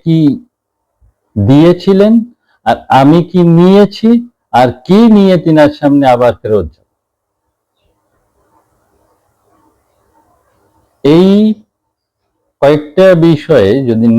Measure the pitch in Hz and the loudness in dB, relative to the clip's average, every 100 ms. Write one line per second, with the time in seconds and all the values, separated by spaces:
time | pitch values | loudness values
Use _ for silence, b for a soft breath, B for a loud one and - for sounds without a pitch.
0 | 165 160 151 123 - _ _ _ _ _ | -4 -2 -2 -4 -12 _ _ _ _ _
1 | _ _ _ 107 101 143 170 175 196 190 | _ _ _ -4 0 2 2 0 -2 0
2 | 208 233 - _ _ _ - 113 - 131 | 0 -2 -4 _ _ _ -6 -6 -2 0
3 | 135 170 170 185 170 165 180 196 202 - | 2 0 -2 -2 0 2 2 2 0 -2
4 | 220 240 240 _ _ 117 127 - - 196 | -2 -2 -4 _ _ -2 -2 -4 -2 2
5 | 233 208 196 180 165 156 147 - 147 143 | 2 2 2 0 0 0 0 -2 -2 0
6 | 135 120 123 - 107 107 78 - _ _ | 0 0 -2 -4 -4 -4 -4 -14 _ _
7 | _ _ _ _ _ _ _ _ _ _ | _ _ _ _ _ _ _ _ _ _
8 | _ _ _ _ _ _ _ _ _ _ | _ _ _ _ _ _ _ _ _ _
9 | _ _ _ _ _ 311 302 _ _ 622 | _ _ _ _ _ _ _ _ _ _
10 | _ 932 _ _ _ _ _ _ _ _ | _ _ _ _ _ _ _ _ _ _
11 | 139 160 190 202 214 214 _ _ _ _ | -2 0 2 0 -2 -4 _ _ _ _
12 | _ _ _ _ _ - 139 151 151 - | _ _ _ _ _ -4 -2 -2 -4 0
13 | 190 170 165 151 - 139 98 131 123 113 | 0 2 0 -2 -2 -2 0 -2 -4 -2
14 | 117 | 0